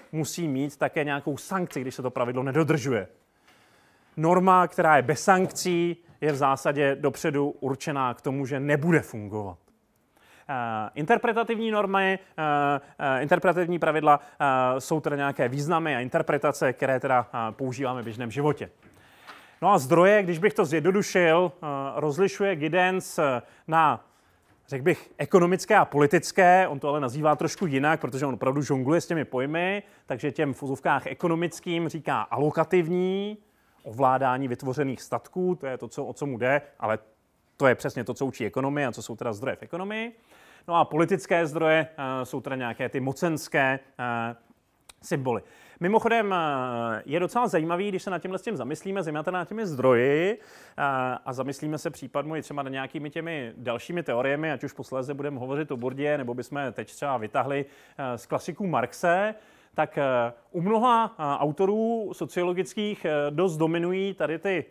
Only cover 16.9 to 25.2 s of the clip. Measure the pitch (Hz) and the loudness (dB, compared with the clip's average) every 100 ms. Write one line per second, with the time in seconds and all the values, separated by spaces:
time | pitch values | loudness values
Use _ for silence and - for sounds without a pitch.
16.9 | 127 139 123 117 123 110 107 131 120 127 | 0 2 2 2 -4 -6 -4 -6 -4 -4
17.9 | 127 113 110 120 123 147 143 95 _ - | -6 -8 -8 -8 -2 0 0 -6 _ -20
18.9 | _ _ _ - - - - 175 196 131 | _ _ _ -20 -20 -20 0 4 4 6
19.9 | 165 185 214 180 160 208 214 156 160 160 | 6 8 6 4 0 0 2 0 2 2
20.9 | 196 - 185 170 165 180 175 151 139 139 | 2 2 4 6 6 2 -2 -8 -6 -6
21.9 | 120 151 139 196 196 196 165 156 180 185 | -4 -2 0 0 0 -2 -2 0 2 2
22.9 | 185 - - 147 120 - - - 160 156 | 0 -4 -2 0 0 -6 -18 -2 2 4
23.9 | 117 _ _ _ _ _ _ - 135 156 | 2 _ _ _ _ _ _ -10 -2 0
24.9 | 156 - - | 0 -2 -8